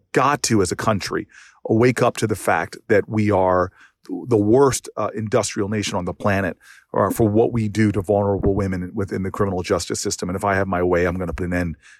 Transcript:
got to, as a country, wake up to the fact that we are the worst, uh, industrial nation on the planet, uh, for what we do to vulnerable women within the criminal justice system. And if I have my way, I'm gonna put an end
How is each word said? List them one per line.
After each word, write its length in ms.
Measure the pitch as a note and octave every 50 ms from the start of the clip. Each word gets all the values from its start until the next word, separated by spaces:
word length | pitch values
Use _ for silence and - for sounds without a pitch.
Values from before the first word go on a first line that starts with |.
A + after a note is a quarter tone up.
| _ _
got 320 | - D3 C3 C3+ C#3+ C#3 -
to, 180 | - B2 G#2+
as 100 | F#2+ F2+
a 40 | G2+
country, 520 | - - - A2 F#2+ - - - E2+ - - - - - - _ _ - -
wake 340 | A#2 G#2+ A#2 B2+ B2 -
up 160 | B2+ A#2+ - -
to 100 | - A2
the 80 | G#2+
fact 420 | F#2+ - - G2 E2+ D#2+ - - - _ -
that 200 | A2 G2+ F2+ -
we 240 | A2+ G#2+ G#2+ G#2
are 400 | G2+ F#2 F#2 F#2 F#2 F2+ F2+ F2 - _ - - _ _ _ - F#2 F2+ - B2+
the 100 | A#2 G#2+
worst, 500 | G2+ G#2 A2+ C3 C#3+ C#3 B2 - - - - -
uh, 120 | G#2+ G2+ -
industrial 540 | A2 A2 G#2+ G2 A#2+ G#2 - - A2+ G#2 G2
nation 260 | A2 G#2+ G2+ - -
on 100 | G2 F2
the 80 | F2+ F2
planet, 440 | - - G#2+ G2+ G2 G2 F2+ - _ _ - - - _ _ -
uh, 160 | - G#2 F#2+
for 180 | - - A#2 G#2+
what 240 | G#2 A2 A#2 B2
we 160 | A#2 A#2+ A2 G#2+
do 240 | G2 A2 A2 G#2+
to 100 | G2+ G#2
vulnerable 520 | F#2+ - G#2 G2+ G2+ G2+ G2+ F#2+ F2+ G2+ G2
women 360 | G2 G2+ F#2+ F#2 F2+ F2+ F2+ -
within 300 | G#2+ G2 F#2 - G#2+ F#2
the 80 | F#2+
criminal 300 | F2+ - G#2 G2+ F#2+ F2+ F2
justice 360 | - G2+ F2 - - - -
system. 300 | - G#2 G2 - - F2+
And 60 | F2+
if 100 | F#2+ -
I 100 | G2+ G2
have 120 | F#2+ G2 F#2+
my 140 | F#2 F2+
way, 240 | F2+ F2+ F2+ F2 F#2+
I'm 120 | F2+ F2 F#2
gonna 160 | F#2 E2+ D#2+
put 120 | - F#2
an 80 | F2 F2
end 220 | F2 F2+ E2+ D2+ - _ - - -